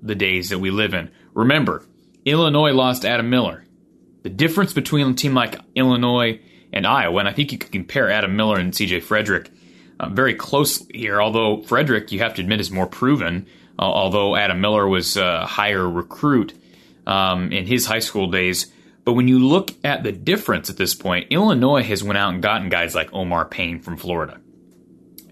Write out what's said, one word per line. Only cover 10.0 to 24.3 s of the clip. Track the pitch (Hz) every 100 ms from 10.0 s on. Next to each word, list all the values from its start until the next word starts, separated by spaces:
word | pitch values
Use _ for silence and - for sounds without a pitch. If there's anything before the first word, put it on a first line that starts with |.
| -
very | 98 131 -
closely | - 143 143 - - -
here, | 107 101
although | 107 113 110 107
Frederick, | - 120 151 110 -
you | 95
have | 113
to | -
admit, | 90 107
is | 87
more | 92 90
proven, | - 127 143 85 87 - - - -
uh, |
although | 95 101 95 101 101 101
Adam | 101 90
Miller | 104 107 98
was | 92 85 101
a | 90 82 90
higher | - 104 98 90
recruit, | 87 - - 147 131 95 - - - _ _ -
um, | 95 92 92 90
in | 98 92
his | 123 113
high | 113
school | - 104 95
days. | 92 90 90 - _ _ _
But | -
when | 120 127
you | 127
look | 131 180 - -
at | 147 139
the | 107
difference | 95 - 190 - 90 -
at | 92
this | 90
point, | - 95 90 -
Illinois | 160 214 135 127 143
has | 104 101
went | 101 101
out | 101
and | 90
gotten | 101 107 92
guys | 87 85
like | 85 80
Omar | 95 90 85 78
Payne | - 87 82
from | - 82
Florida. | 87 82 76